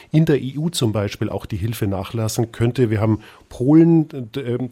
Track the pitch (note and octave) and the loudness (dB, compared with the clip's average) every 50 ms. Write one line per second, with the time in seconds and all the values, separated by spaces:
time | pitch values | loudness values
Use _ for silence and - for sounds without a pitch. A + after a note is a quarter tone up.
0 | - - D3+ D#3 E3 E3 C#3+ B2+ B2 C3 - D3 D#3+ F3 - - B2+ G#2+ G#2 G#2+ | -8 0 2 2 4 4 2 0 0 -4 -6 -4 -6 -4 -2 -2 -2 -2 0 -2
1 | G2+ G2+ - - G#2+ - - G2+ - - A2+ E2+ G#2+ A2+ A2 - A2 G2 G2 F#2 | -4 -4 -4 -4 -6 -6 -6 -8 -8 -8 -8 -6 -4 -4 -4 -4 -4 -2 -2 -4
2 | F#2+ - - A2+ A2 G#2+ - B2+ A2+ A2+ - - A#2+ A#2 - C3+ B2 G#2+ A2 G2+ | -6 -6 -4 -4 -4 -2 -2 -2 -4 -4 -2 -2 -2 0 2 2 2 2 2 0
3 | A2+ A2+ G#2+ - - - - - _ - - - B2 C#3 D#3 E3 E3 E3+ E3 D#3+ | 2 0 0 -2 -4 -12 -20 -20 _ -16 -8 -4 2 4 6 6 6 6 6 4
4 | D3+ D#3 D3+ C3+ A#2 A2 - C#3 C3 A#2+ A#2+ B2 B2+ A#2+ | 2 0 -6 -12 -12 -10 -10 -8 -4 -4 -4 -4 -4 -6